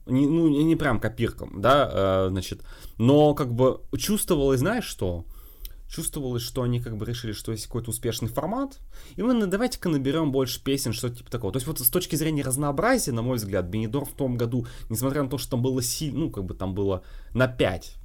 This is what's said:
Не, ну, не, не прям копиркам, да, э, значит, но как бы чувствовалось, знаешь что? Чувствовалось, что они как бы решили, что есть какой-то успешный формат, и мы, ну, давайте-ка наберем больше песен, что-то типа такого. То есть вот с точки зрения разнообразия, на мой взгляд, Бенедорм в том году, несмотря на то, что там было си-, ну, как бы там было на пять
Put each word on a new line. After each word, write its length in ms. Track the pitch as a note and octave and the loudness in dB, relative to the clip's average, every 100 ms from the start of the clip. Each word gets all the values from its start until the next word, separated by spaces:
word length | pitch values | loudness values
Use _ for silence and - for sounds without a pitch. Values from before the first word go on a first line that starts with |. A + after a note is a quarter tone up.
| - | 0
Не, 220 | B2+ C#3+ | 2 4
ну, 220 | E3 D#3+ | 4 4
не, 160 | C#3+ D#3+ | 4 4
не 100 | D#3+ | 4
прям 240 | D3 A2+ | 2 2
копиркам, 640 | A2+ - A2+ - - - | 0 0 -2 -2 -10 2
да, 280 | A#2 C#3+ A#2+ | 6 6 4
э, 360 | F#2+ G2 F#2+ F#2+ | 2 4 4 2
значит, 300 | F#2+ - - - - - - | 0 -4 -8 -12 -16 -10 2
но 360 | A#2 D3 D3+ D3 | 6 8 6 4
как 180 | B2+ | 0
бы 260 | A#2+ C3 - - - | 4 4 2 -4 -4
чувствовалось, 640 | - G#3+ - D#3 C#3 C3 | -2 0 2 2 4 4
знаешь 260 | E3+ A#3+ - | 2 0 -4
что? 400 | - F#2 E2+ - - - - - - - - | -4 -4 -4 -8 -14 -18 -14 -14 -14 -12 -8
Чувствовалось, 460 | - D#3 B2+ A#2+ | -6 -6 -4 -4
что 220 | - C3 | -4 -2
они 180 | B2 A#2+ | 0 -2
как 160 | A#2 G#2+ | -4 -6
бы 80 | G#2+ | -6
решили, 280 | A#2+ A2 | -6 -6
что 180 | G2 - | -8 -6
есть 160 | G#2+ - | -8 -6
какой-то 240 | A#2 A2+ | -6 -6
успешный 360 | - A#2 A2 A#2 | -4 -4 -4 -4
формат, 520 | C#3 D#3+ B3 C4+ - - - - - | -4 -4 -2 -6 -8 -16 -16 -12 -2
и 60 | |
мы, 120 | A3+ | 0
ну, 120 | A#3+ G3 | 2 2
давайте-ка 440 | G3 B3 - F#3 | 0 -2 -2 0
наберем 420 | C#3+ C3 D#3+ D3+ | 0 2 0 2
больше 320 | C3+ B2 - | 2 0 -2
песен, 280 | C3+ C3+ B2 | -2 0 0
что-то 260 | A2 B2 A#2+ | -2 -4 -6
типа 120 | - | -8
такого. 240 | A2+ G2 | -6 -2
То 40 | B2+ | -2
есть 100 | B2 | -4
вот 120 | - | -2
с 100 | - | 0
точки 260 | F3+ F3+ D3+ | 0 0 0
зрения 260 | D#3 D3 | 2 0
разнообразия, 680 | C3 B2+ D3 C#3 A3 B3+ D#3 | 0 0 0 2 4 4 2
на 100 | A#2 | 0
мой 160 | B2 B2 | 2 0
взгляд, 280 | G2 G2 F2 | 0 0 0
Бенедорм 400 | A2 A2 C#3 - | 0 0 -2 -2
в 60 | |
том 220 | - C3+ A#2+ | -2 0 0
году, 300 | A#2 B2 A#2+ - - | 0 0 -2 -8 -6
несмотря 320 | A2 C3 D3 | -2 0 0
на 80 | C3 | 0
то, 80 | C3+ | -2
что 140 | - | -2
там 100 | B2 | 0
было 220 | B2+ B2+ | 2 2
си-, 280 | B2 - D#3 | 0 -2 -4
ну, 200 | A#2+ E3 | -2 -2
как 140 | G2+ F2+ | -2 -6
бы 100 | - | -4
там 180 | F#2+ | -4
было 300 | F#2+ G2 F#2 - - - A2+ | 0 0 -2 -4 -16 -4 2
на 120 | B2+ | 2
пять 500 | B2 A2+ F#2 - - | 2 0 0 -8 -14